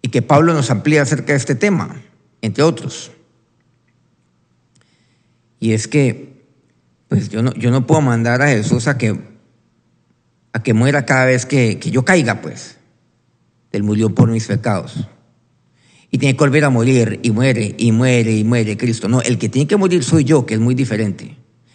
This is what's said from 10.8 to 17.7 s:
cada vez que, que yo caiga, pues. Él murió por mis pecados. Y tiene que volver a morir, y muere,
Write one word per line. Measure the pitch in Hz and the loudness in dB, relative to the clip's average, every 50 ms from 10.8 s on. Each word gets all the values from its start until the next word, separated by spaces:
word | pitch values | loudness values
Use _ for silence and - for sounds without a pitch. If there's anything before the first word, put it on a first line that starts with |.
| 123 139 139 143 139 | 4 2 2 0 0
cada | - 135 131 131 | 0 2 2 4
vez | 127 127 123 - | 4 2 0 0
que, | - 147 135 123 110 95 76 | 0 0 2 2 2 0 -4
que | - - | -6 -4
yo | 107 127 127 | -2 -2 2
caiga, | - 190 180 147 120 101 - | 2 2 2 2 0 -2 -4
pues. | - 78 - - - - - _ _ _ _ _ _ _ _ _ _ _ _ _ _ _ _ _ _ _ | -6 -14 -14 -14 -18 -20 -20 _ _ _ _ _ _ _ _ _ _ _ _ _ _ _ _ _ _ _
Él | - 104 104 | -6 -4 -2
murió | 104 104 104 110 107 110 | 0 0 2 0 0 4
por | - 113 110 | 4 2 4
mis | 113 113 110 - | 4 -2 -2 -2
pecados. | 101 - - 120 104 90 - - - - - - - _ _ _ _ _ _ _ _ _ _ _ _ _ _ _ _ _ _ _ | -4 -2 -2 -2 -4 -4 -6 -8 -10 -10 -10 -10 -12 _ _ _ _ _ _ _ _ _ _ _ _ _ _ _ _ _ _ _
Y | - 123 | -4 0
tiene | - 139 131 | 0 0 2
que | - 156 | 2 2
volver | 139 131 139 151 | 2 4 2 2
a | 143 | 2
morir, | 131 117 113 127 131 123 117 107 101 98 | 2 2 2 2 4 2 2 0 -2 -4
y | - 120 | -2 -2
muere, | 107 107 127 135 127 113 113 101 | 0 2 2 2 2 0 -2 -4